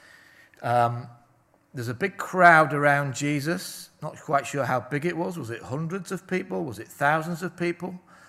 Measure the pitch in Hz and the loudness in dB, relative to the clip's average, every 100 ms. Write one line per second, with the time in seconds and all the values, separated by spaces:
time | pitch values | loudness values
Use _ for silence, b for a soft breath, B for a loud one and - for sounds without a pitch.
0 | B B B B B B 123 120 120 120 | B B B B B B 0 2 2 0
1 | 123 - _ _ _ _ _ 131 117 117 | -10 -18 _ _ _ _ _ -10 -8 -4
2 | 190 - - 185 175 160 151 147 147 143 | -4 -4 -6 8 10 10 6 4 4 2
3 | 139 117 143 147 147 185 - - - _ | 0 -4 -2 -2 -2 -6 -8 -16 -18 _
4 | 151 - - 139 - 143 123 127 - 143 | -14 -12 -2 -2 -2 -4 -2 -2 -2 -4
5 | 170 165 185 175 113 117 - 139 160 190 | -4 -4 -6 -6 -10 -10 -8 -6 -6 -8
6 | 170 185 - 185 190 190 156 107 - - | -8 -10 -4 -6 -4 -6 -6 -10 -14 -2
7 | 143 160 160 165 180 175 175 175 185 180 | 0 2 -2 -6 -8 -4 -6 -4 -10 -12
8 | _ B | _ B